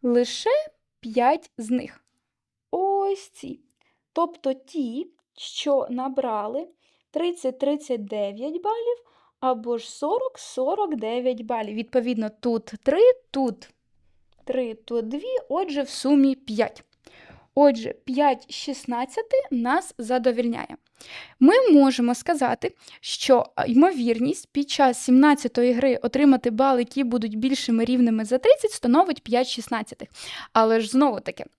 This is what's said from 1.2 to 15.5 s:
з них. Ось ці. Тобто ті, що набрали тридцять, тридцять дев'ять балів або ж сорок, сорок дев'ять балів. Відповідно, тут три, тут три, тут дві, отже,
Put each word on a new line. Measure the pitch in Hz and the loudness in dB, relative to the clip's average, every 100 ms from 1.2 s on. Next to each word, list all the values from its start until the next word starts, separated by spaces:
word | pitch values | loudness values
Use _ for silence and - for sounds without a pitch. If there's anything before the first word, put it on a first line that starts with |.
| 240 320 - - | 2 2 -2 -16
з | 220 | -4
них. | 247 - - _ _ _ _ _ _ _ | -4 -4 -18 _ _ _ _ _ _ _
Ось | - 381 392 392 392 - | -4 -2 0 -2 -4 -10
ці. | _ 269 - _ _ _ _ _ | _ -16 -16 _ _ _ _ _
Тобто | - 339 339 277 | -4 -4 -4 -6
ті, | 269 _ 330 254 240 349 _ _ _ | -6 _ -8 -8 -8 -12 _ _ _
що | - - 302 277 - | -16 -10 -2 -2 -2
набрали | 247 262 262 254 214 208 254 349 _ _ _ _ | -6 -6 -4 -4 -4 -6 -8 -10 _ _ _ _
тридцять, | 311 349 349 262 262 | -6 -4 -4 -8 -4
тридцять | 277 294 294 240 | -2 -4 -4 -8
дев'ять | 202 214 202 202 269 330 | -6 -6 -6 -6 -10 -6
балів | 392 453 466 480 _ _ _ _ | -6 -4 -4 -6 _ _ _ _
або | 254 247 233 240 | -4 -4 -4 -8
ж | 233 | -8
сорок, | - 294 440 523 508 | -8 -4 -2 -4 -10
сорок | - - 262 392 403 294 | -14 -4 -4 -2 -4 -4
дев'ять | 214 240 254 240 | -6 -4 -4 -4
балів. | 226 240 214 | -6 -6 -6
Відповідно, | 214 226 254 233 233 214 214 | -8 -4 -2 -2 -4 -6 -6
тут | 240 226 226 214 | -4 -4 -6 -6
три, | - 311 480 508 _ | 0 4 4 4 _
тут | 277 262 190 - _ _ _ _ _ _ _ | -4 -4 -4 -14 _ _ _ _ _ _ _
три, | - 254 247 | -8 -6 -4
тут | 220 - 233 220 | -8 -6 -6 -4
дві, | 285 427 523 | -8 -6 -6
отже, | - | -4